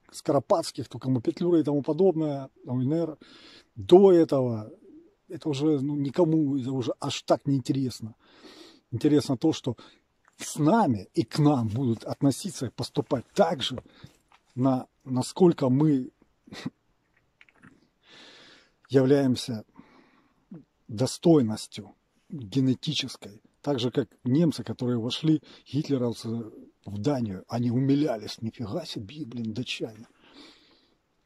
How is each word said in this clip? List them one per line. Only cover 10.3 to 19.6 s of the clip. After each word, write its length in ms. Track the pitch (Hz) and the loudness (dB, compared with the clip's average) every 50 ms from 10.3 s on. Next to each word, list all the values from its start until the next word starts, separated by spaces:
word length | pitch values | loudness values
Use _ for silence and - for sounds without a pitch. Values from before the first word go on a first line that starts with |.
| _ - | _ -16
с 180 | - - - | -14 -10 -4
нами 520 | - 151 151 196 233 214 156 120 101 92 - - | 0 2 4 4 4 4 2 2 0 -4 -6 -4
и 120 | 170 - | -4 -4
к 140 | - - - | -2 0 2
нам 300 | 147 147 151 131 117 107 | 4 4 4 4 0 -2
будут 360 | 98 120 139 123 113 110 - | -2 -2 0 0 -2 -2 -4
относиться 600 | - 123 - - 139 131 - - 202 - - - | -8 -4 0 2 2 2 0 -4 -10 -8 -8 -10
и 40 | 107 | -8
поступать 560 | - - 127 - - - - - - 123 107 _ - | -8 -8 -10 -6 -4 -6 -4 -2 -2 -4 -4 _ 0
так 280 | - 190 160 180 139 107 | 2 2 2 0 -2 -4
же, 200 | - 131 113 - _ _ _ - - _ _ _ _ _ _ _ _ - | -6 -6 -8 -12 _ _ _ -20 -20 _ _ _ _ _ _ _ _ -4
на-, 320 | 123 127 135 131 127 117 - _ _ - | -2 0 0 0 0 -4 -8 _ _ -10
насколько 640 | 139 127 123 127 - - - 190 175 - - 147 127 | -6 -4 -4 -4 -4 0 4 4 4 4 4 2 2
мы 420 | 127 135 151 156 147 131 127 - - _ _ _ _ _ _ - | 2 4 4 2 2 0 -2 -6 -14 _ _ _ _ _ _ -20
<laughs> 140 | - - - - - _ _ _ _ _ _ _ _ _ _ _ _ _ _ _ _ _ - - - _ _ _ _ _ _ _ - - - - - - - - - - _ _ _ _ _ - | -16 -14 -14 -14 -14 _ _ _ _ _ _ _ _ _ _ _ _ _ _ _ _ _ -20 -20 -20 _ _ _ _ _ _ _ -20 -20 -20 -20 -20 -20 -20 -20 -20 -20 _ _ _ _ _ 2
являемся 760 | 127 139 131 131 143 139 139 131 123 113 - - 120 107 | 4 4 6 6 4 4 4 2 0 -2 -4 -8 -10 -10